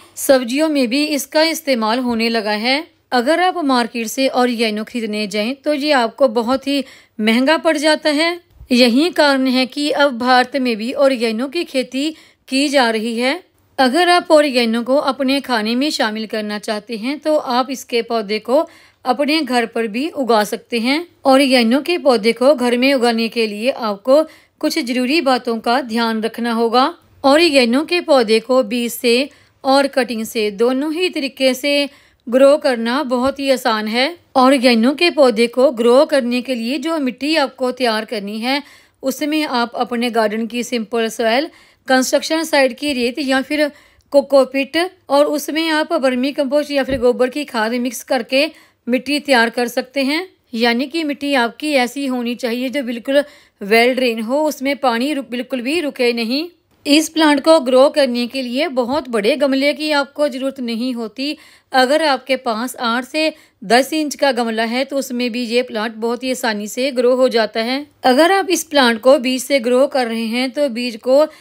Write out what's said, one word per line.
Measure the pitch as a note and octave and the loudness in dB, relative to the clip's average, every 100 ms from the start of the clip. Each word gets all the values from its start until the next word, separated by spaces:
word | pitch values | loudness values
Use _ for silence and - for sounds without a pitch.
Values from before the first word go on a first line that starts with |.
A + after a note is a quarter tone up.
| - - | -8 -12
सब्जियों | - C4 A#3+ C4+ D#4+ | 2 2 2 -2 0
में | C#4+ A#3+ | 0 0
भी | C#4 D4+ | 0 -2
इसका | D4 - D4+ D#4+ | -4 -2 0 0
इस्तेमाल | D#4 - A#3+ G#3+ B3 | -2 -2 -2 0 -2
होने | B3 A3+ A#3 | -2 -2 0
लगा | A3+ G#3 | -2 -2
है। | G#3 A#3+ C#4 E4+ _ - | -4 -2 -2 -4 _ -4
अगर | B3+ A#3+ E4+ | -2 0 2
आप | F#4 F4+ C#4+ | 0 0 0
मार्केट | B3+ A#3+ A#3+ A3 | 0 0 -4 -8
से | - C4+ | -2 -2
ऑरिगेनो | B3+ B3 A3+ A3+ G#3 | 2 0 0 -2 -4
खरीदने | G#3+ A#3+ A3 G#3 G#3 | -6 -6 -6 -4 -4
जाएं | G#3 A3 C#4 | -4 -4 -4
तो | D4+ | -2
ये | D4 D4 | -2 0
आपको | C#4 A3+ - C4 | 0 0 2 0
बहुत | A3 A3+ C4 C#4 | 2 -2 -2 -2
ही | C#4 C4 - _ - | -4 -4 -14 _ -4
महंगा | G#3+ A3+ C4+ D#4+ | 0 2 2 2
पड़ | E4+ D4+ | 2 0
जाता | D#4 D4+ D#4 | 2 0 0
है। | D4 E4 F4 _ _ - | 0 0 -2 _ _ -2
यही | A#3+ B3 A#3+ E4+ | 2 4 4 2
कारण | E4+ D4 C4+ C4 | 2 2 4 2
है | B3+ B3+ | 0 -2
कि | D4 D4 | -2 -4
अब | D4 C#4+ A#3 | 2 0 0
भारत | B3 B3+ B3 C#4 | 2 2 2 -2
में | B3+ G#3+ | -2 -4
भी | A3+ C#4+ | -6 0
ऑरिगेनो | C4+ B3+ A#3 A3 C4+ | 2 2 -2 -2 -4
की | E4+ E4+ | -6 -4
खेती | C4+ B3 C4 D4+ D#4 - _ - | -4 -4 -4 -6 -8 -20 _ -6
की | C4 D4 | -2 0
जा | C#4 A#3 | 2 2
रही | A3 A3+ A3+ | 0 -4 -2
है। | B3+ E4+ - _ _ - | -2 -4 -8 _ _ 0
अगर | C4 D4 F4 | 2 4 4
आप | F4 F4 | 2 4
ऑरिगेनो | D#4 D4 B3 A#3 A#3 | 4 4 2 0 -2
को | A#3 C#4 C#4+ | 0 0 0
अपने | C4+ C4 C#4 | -2 -2 -2
खाने | C4+ A#3 G#3+ A#3+ | 0 -2 0 -2
में | D4+ | -2
शामिल | D4 A3+ G#3+ G#3+ | -2 -4 -4 -6
करना | A3 G#3 G#3 | -6 -6 -8
चाहते | G#3+ G#3+ G#3+ A3+ | -6 -8 -6 -8
हैं | A#3+ D4 | -6 -6
तो | D#4 D4+ | -2 -2
आप | - A#3+ C4 | 0 -2 -2
इसके | C4 - A#3 | -6 -4 -4
पौधे | A#3 A#3 G3+ G#3+ | -2 -4 -4 -6
को | A3 C#4 E4 - _ _ B3+ | 0 0 0 -8 _ _ -4
अपने | A#3+ C#4+ D#4+ | -2 0 0
घर | B3+ B3 A3+ | 0 -2 -2
पर | A#3 A3+ | -4 -4
भी | A3 D#4+ | -4 -6
उगा | D4 A#3 A3 G#3 | -6 0 2 0
सकते | A#3 - A#3+ | -6 -6 -4
हैं। | A#3+ D4 F4 _ C#4 | -2 -2 -4 _ 4
ऑरिगेनो | C4+ C#4 B3+ A3+ C4+ | 4 6 4 4 2
के | C#4+ F4 | 0 -2
पौधे | C4+ A#3 A3+ | 2 2 2
को | A3+ B3+ C#4+ | 0 0 0
घर | B3 A#3+ | 0 0
में | C4 | 2
उगाने | C#4 A#3 A3+ A3+ | 2 2 0 -2
के | A#3 A3 | -2 -4
लिए | G#3 A#3+ | -2 -4
आपको | C4+ A3+ G3+ B3+ C#4+ D#4 - _ _ | -4 -6 -6 2 2 2 -6 _ _
कुछ | D4+ D#4+ | -4 -4
ज़रूरी | B3 B3+ B3 D#4 | -4 -2 0 0
बातों | C4 B3 A#3+ A3+ | 2 0 -2 -6
का | A#3+ A#3+ | -2 -2
ध्यान | B3 A3+ A3+ A3 | -2 -2 -2 -2
रखना | A3 A3 A#3 | -4 -4 -4
होगा। | A3+ A#3 A#3+ C#4+ F4 _ _ | -2 0 2 0 -2 _ _
ऑरिगेनो | C#4 D4 E4+ C#4 A#3+ B3+ D#4+ | 4 4 6 4 4 2 0
के | F4 | -2
पौधे | E4+ C#4 G#3+ A3 | 2 2 4 0
को | A3 B3+ G#3 | 2 0 0
बीज | A#3+ A#3+ | -2 -4
से | - B3 A#3+ C#4+ _ _ _ | -2 0 0 0 _ _ _
और | C#4 C4+ C#4 | 2 2 2
कटिंग | C#4 A#3+ A3 | 0 -2 -4
से, | A3 A#3 G#3+ | -6 -4 -4
दोनों | G3+ A#3 C4 D4+ | 0 0 0 -2
ही | D#4 F#4 | -2 -4
तरीके | D#4 C4+ - C4 | -4 -8 0 0
से | B3+ C#4+ C#4+ C#4 - _ _ - | 0 0 0 -2 -8 _ _ -2
ग्रो | B3 C#4 D4 | 4 6 6
करना | D4 A#3 A3+ C4 C4+ | 2 -2 -2 -2 -2
बहुत | B3 C4 C4+ | -2 -2 -2
ही | C#4 | -2
आसान | B3+ B3+ A3 G#3+ | 0 0 -2 -2
है। | A#3 C#4+ F4 _ C4+ | -2 -2 -4 _ 2
ऑरिगेनो | B3+ C#4 B3+ A#3 A#3+ | 4 6 4 4 2
के | C#4+ F4 | 2 0
पौधे | C#4 B3+ A3 A#3 | 4 4 4 0
को | B3 C#4+ | 2 2
ग्रो | A#3 A#3+ B3+ D4+ | 4 4 4 4
करने | C#4+ A#3+ B3 | 2 0 -4
के | B3+ B3 | -4 -6
लिए | A3+ C#4 | -4 -4
जो | D4+ E4 | -4 -2
मिट्टी | B3+ - C#4+ D#4+ | -4 -4 -2 0
आपको | C4+ - B3+ | -2 -2 -6
तैयार | B3 A#3+ G#3+ A3 | -2 -2 -2 -4
करनी | G#3 G3+ A3 | -8 -8 -8
है, | A#3+ C#4 C#4 - _ _ | -4 -4 -6 -20 _ _
उसमें | C4+ C4 D4+ D#4 D4+ | -6 -4 -2 -2 -2
आप | B3+ A#3 - | -2 -2 -4
अपने | A#3+ A#3 A#3+ | -4 -2 -2
गार्डन | A3+ G#3+ A3 A3+ | 0 -2 -2 -6
की | A#3+ | -6
सिंपल | A3+ B3 G3+ A#3 A3+ | -6 -6 -4 -4 -4
सॉइल, | A3 A3+ A#3+ E4 - _ _ - | -2 0 0 -2 -10 _ _ 0
कंस्ट्रक्शन | C4 C4 C#4+ - D#4+ | 0 2 -2 -2 -4
साइट | D#4+ C#4+ C4 A#3+ | 0 2 2 0
की | D4 | -6
रेत | B3+ A#3+ B3+ | -2 -4 -4
या | C4+ C4+ | -2 -2
फिर | C4 D4+ D4 - _ _ _ | -2 -2 -2 -4 _ _ _
कोकोपीट, | C#4+ C#4 C#4 C4 C4+ C4+ D#4+ F4+ - - | 2 4 2 2 0 -2 -2 -2 -6 -2
और | C#4 D4 | 2 2
उसमें | D4 D4 D#4 E4 | 0 -4 -4 0
आप | D#4 D#4 E4 | 0 0 0
वर्मी | C4 B3 C4+ | 0 0 -4
कंपोस्ट | D4 C#4 D4 C#4+ | -2 0 0 0
या | C#4+ | -2
फिर | C4 C4 | -2 0
गोबर | B3 G#3+ B3+ | 0 2 0
की | D4 C#4+ | -2 -6
खाद | A#3 A3 | -4 -2
मिक्स | B3 B3 - - | -2 -4 -8 -4
करके | C4+ A3+ C4 D#4 - _ _ - | -4 0 -2 -2 -4 _ _ -4
मिट्टी | B3 B3+ C#4+ | -4 -2 -4
तैयार | - B3 A3+ | 2 2 2
कर | A3+ A#3+ | 0 -4
सकते | B3+ - C#4 | -4 -6 -4
हैं। | C4+ D#4 F#4+ _ _ A3+ | -2 -2 -6 _ _ -2
यानी | A#3+ A#3 C#4 | 0 0 -2
कि | E4 | -4
मिट्टी | D4+ C#4 C#4+ C#4 | -6 -6 -2 0
आपकी | A#3 A3 D4+ C#4 | -2 -4 -2 0
ऐसी | A#3+ C#4+ C#4 | -2 -4 -6
होनी | B3+ A#3+ A#3+ | -4 -6 -6
चाहिए | B3 A#3+ B3+ | -6 -4 -4
जो | C#4+ | -4
बिल्कुल | A#3+ A#3 C4+ C#4 C#4 - _ _ | -6 -8 0 0 0 -10 _ _
वेल | G3 A3+ B3 B3+ | 2 4 4 2
ड्रेन | B3 A3+ | 0 -2
हो, | A3 C#4 | -2 0
उसमें | D#4 C#4 C4 C#4+ | 0 -2 -4 -2
पानी | C4 A3+ C#4 | 0 0 -2
रु-, | C#4 A#3 | -4 -6
बिल्कुल | A#3+ B3 C4 | -8 -6 -6
भी | A#3+ E4+ | -4 -2
रुके | D4 - A#3+ | -4 -2 -2
नहीं। | A#3+ A3+ C4+ F4 _ _ _ D4 | 0 -2 -4 -6 _ _ _ 2
इस | D4 D#4 | 2 2
प्लांट | D#4 D#4 C#4+ | 2 2 2
को | D#4+ D#4+ | 4 4
ग्रो | B3+ B3+ C#4+ | 4 4 4
करने | D4 C4+ A#3+ A#3+ | 4 0 0 -4
के | C4+ | -6
लिए | B3 B3 E4 | -6 -4 -2
बहुत | B3+ A#3 D4 C4+ | -2 -2 -4 -4
बड़े | A3+ G3+ C#4+ | -2 0 0
गमले | C#4 C4+ C#4+ | 0 2 0
की | D4 D4+ | -2 -2
आपको | D4 C#4 - D4 | -2 -2 -2 -2
ज़रूरत | B3+ C4+ C4+ | -2 -8 -6
नहीं | A#3+ A3+ B3+ | -8 -4 -4
होती। | A#3 A3 G#3+ C#4 D4 - _ _ | -6 -8 -8 -8 -8 -14 _ _
अगर | C4+ B3+ D#4 | 2 2 2
आपके | D#4 C4 - C4 | 2 -2 -2 -4
पास | B3+ A3 B3+ - | -2 -4 -6 -6
आठ | A#3+ A#3 B3 | -4 -4 -4
से | D#4 D#4 D#4 _ _ | -2 -2 -4 _ _
दस | F#3+ A#3 C4+ | 2 2 2
इंच | D#4 D4+ - | -2 -4 -2
का | C#4+ | -2
गमला | B3 A#3 A3 A3+ | 0 -2 -2 -2
है | A#3+ C#4 | -2 -4
तो | C#4 | -4
उसमें | C4 A#3+ B3 | -6 -4 -4
भी | A#3+ A#3 | -4 -2
ये | A#3+ | -2
प्लांट | B3 A3+ A3+ A3 | -2 -4 -6 -6
बहुत | A#3 A#3+ | -6 -4
ही | B3+ | -4
आसानी | B3 A#3+ G#3 G#3 | -4 -2 -4 -6
से | - C4+ | -4 -4
ग्रो | B3 A#3+ B3+ | 0 2 4
हो | B3+ | 2
जाता | A3+ G#3+ A#3 | 2 0 -2
है। | A3+ C4+ D4 _ | -4 -4 -8 _
अगर | C4+ B3+ E4+ | 2 4 4
आप | G4 F4 | 4 2
इस | E4 - | -2 0
प्लांट | C#4+ B3 A3+ | 2 2 4
को | B3+ C#4+ | 4 4
बीज | B3 B3+ | 4 -4
से | - C#4 | 0 0
ग्रो | A3+ B3 C#4 | 2 2 2
कर | C4+ A#3 | 0 -2
रहे | A3+ A3+ | -4 -4
हैं | A#3+ C4 | -4 -4
तो | D4 C#4+ | -2 -2
बीज | A3+ B3 G#3+ | -2 -6 -6
को | B3 C4+ D4+ - | 2 2 2 -2